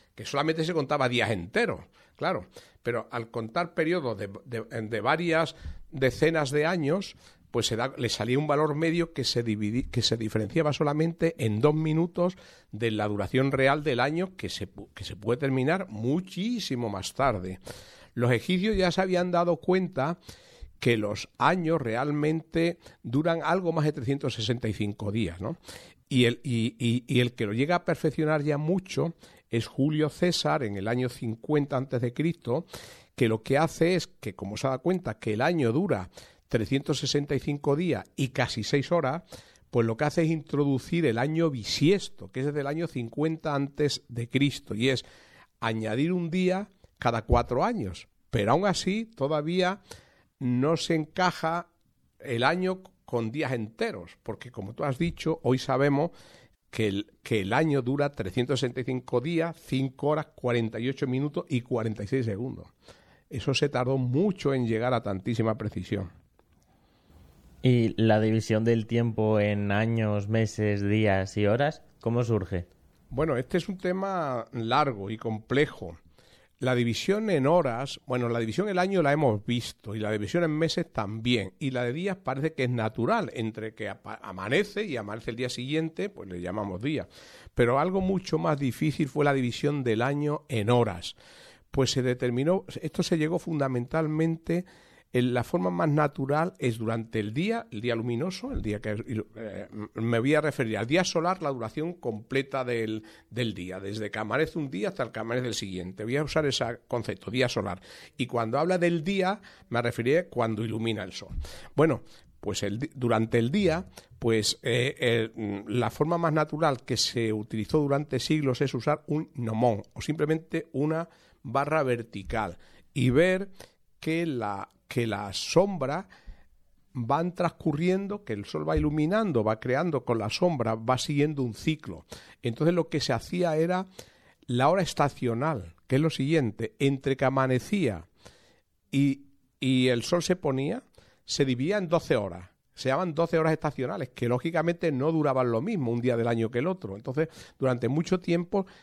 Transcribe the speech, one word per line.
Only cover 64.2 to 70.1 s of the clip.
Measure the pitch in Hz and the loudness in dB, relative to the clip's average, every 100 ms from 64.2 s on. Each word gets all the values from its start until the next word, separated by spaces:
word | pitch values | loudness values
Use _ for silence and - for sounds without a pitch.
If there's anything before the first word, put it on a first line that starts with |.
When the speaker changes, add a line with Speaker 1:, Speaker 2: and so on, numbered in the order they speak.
| 208 185 143 | 2 2 0
Speaker 1:
en | 135 117 | 2 2
llegar | 110 123 | 2 2
a | 120 | 0
tantísima | 104 95 113 113 110 110 | 0 -4 -2 0 2 0
precisión. | 104 - 92 98 92 - _ _ _ _ _ _ _ _ _ - - - - - | -2 -4 -4 -4 -4 -12 _ _ _ _ _ _ _ _ _ -20 -20 -20 -20 0
Speaker 2:
¿Y | 127 123 113 - | 4 6 4 4
la | 113 107 | 6 6
división | 110 110 - 110 | 6 2 2 2
del | 113 117 107 | 4 2 2
tiempo | 113 117 110 107 107 | 0 2 2 2 4
en | 104 104 101 | 2 2 2
años, | 101 113 113 107 | 2 2 2 2